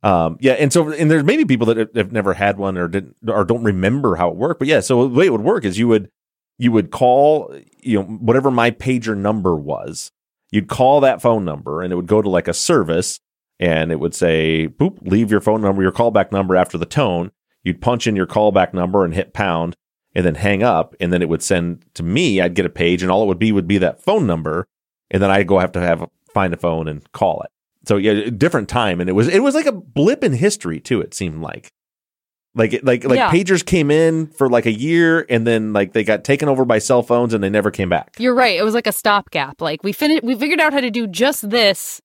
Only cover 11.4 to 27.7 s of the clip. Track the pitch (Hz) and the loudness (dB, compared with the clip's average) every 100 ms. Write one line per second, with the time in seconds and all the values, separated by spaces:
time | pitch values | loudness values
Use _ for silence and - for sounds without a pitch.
11.4 | 90 73 - 76 90 90 87 107 101 92 | -2 -8 -8 -8 -4 -6 0 0 2 0
12.4 | 85 85 - 160 85 82 - - _ _ | 0 -4 0 0 2 -2 -2 -8 _ _
13.4 | _ _ 90 80 80 80 82 - 85 80 | _ _ 0 0 0 -2 -4 0 0 2
14.4 | 80 80 80 - 165 - - 98 110 104 | 2 0 -2 -2 -2 -2 -2 0 2 2
15.4 | 110 110 101 98 95 - 120 107 95 101 | 2 0 0 0 0 2 2 2 0 -2
16.4 | 95 92 90 87 82 - 127 87 87 _ | 0 2 0 -4 -4 -2 0 -2 -6 _
17.4 | _ _ 92 82 120 120 117 101 90 - | _ _ -6 -4 -2 -2 -2 -2 -2 2
18.4 | 107 98 90 92 90 101 92 82 - - | 2 2 0 -2 -2 0 0 -2 -6 -4
19.4 | 101 82 85 85 _ _ _ - 90 73 | -2 -2 -4 -8 _ _ _ -2 -2 0
20.4 | 101 98 117 87 80 - 90 87 85 80 | 0 2 2 0 -2 -4 -2 0 0 -2
21.4 | - 92 85 85 _ - 85 113 175 95 | 0 -2 -2 -8 _ -8 -2 0 0 0
22.4 | 90 87 90 - 85 90 92 95 107 87 | 0 0 -4 0 0 0 0 0 0 0
23.4 | 110 101 85 101 90 - - 214 127 82 | 0 0 0 0 0 -2 -2 0 0 -2
24.4 | 80 80 95 _ _ _ _ 95 98 98 | -4 -6 -8 _ _ _ _ 0 2 2
25.4 | 90 95 90 90 87 82 85 _ _ - | 2 2 2 -2 -2 -2 -4 _ _ -4
26.4 | 92 85 87 80 78 76 _ - 98 78 | -2 -2 -4 -4 -6 -10 _ -4 -2 -2
27.4 | - _ _ | -8 _ _